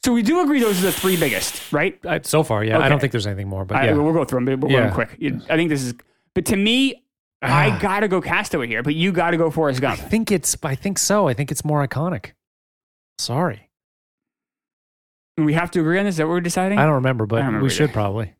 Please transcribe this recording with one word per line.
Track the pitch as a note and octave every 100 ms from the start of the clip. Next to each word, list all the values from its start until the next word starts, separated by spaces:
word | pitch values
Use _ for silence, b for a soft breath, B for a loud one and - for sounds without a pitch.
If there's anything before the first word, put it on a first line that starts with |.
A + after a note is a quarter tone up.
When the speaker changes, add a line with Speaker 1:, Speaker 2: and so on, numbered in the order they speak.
Speaker 1:
so | -
we | A#3+
do | G#3+ E4+
agree | D#4+ C#4+
those | A#3 F#3
are | F#3
the |
three | - F#3 F#3
biggest, | F3 F#3+ - - -
right? | D3 F3+ -
Speaker 2:
I, | E3+ E3
so | - D3+
far, | D3+ G#2+
yeah. | A2 A2
I | C3+
don't |
Speaker 1:
Okay. | C#3+
Speaker 2:
think | C#3
there's | A#2+ G2+
anything | G2 G2
more, | F#2+ F#2+
but | A2+
Speaker 1:
I, | C3+
Speaker 2:
yeah. |
Speaker 1:
we'll | D3 D3+
go | D#3+
through | C#3+ C3 B2
them. | C3+
We'll | C#3+
Speaker 2:
Yeah. | C3 A2
Speaker 1:
go | F#2+
quick. | A2+ -
You, | - B2 -
I | D#3+
think | E3+
this | C#3+
is, | B2+ A#2+ - _ _
but | - F3
to | G3
me, | G3+ B3 C4+ - _ _ _ _
Speaker 2:
Ah. | C3 D3 G3+ F#3
Speaker 1:
I |
gotta | G3+ G3 G#3
go | F#3
Castaway | C#3+ F3 G#3 E3+ A#2+
here, | A2+
but | B2+ D#3
you | F3+
gotta | F3+ E3+ E3+
go | E3
Forrest | D#3 D3+ C3
Speaker 2:
I |
Speaker 1:
Gump. | C3+ F2
Speaker 2:
think | - G#3+ A3
it's, | F#3+ - -
I | D#3
think | C3+ G3+ F#3+
so. | - G#3 F3
I | A2+
think | C#3+
it's | D3
more | D3+ D3 C#3
iconic. | - E3 C3+ - _ _ _ _ _ _ _ _ -
Sorry. | - B2 F3 G2+ _ _ _ _ _ _ _ _ _ _ _ _ _ _ _ _ _ -
Speaker 1:
We | D3+
have | D#3 E3+
to | F#3
agree | D#3 F3+
on | G3+
this? |
Is | E3
that | D#3+
what |
we're | F3
deciding? | F3 F#3 F#3 G#3
Speaker 2:
I | D3+
don't | C#3+
remember, | C3 B2 A2
but | A2+
Speaker 1:
I |
don't | C3+
remember | - C3+
Speaker 2:
we |
should | - D3
Speaker 1:
either. |
Speaker 2:
probably. | A2 G#2 G2+ G#2 _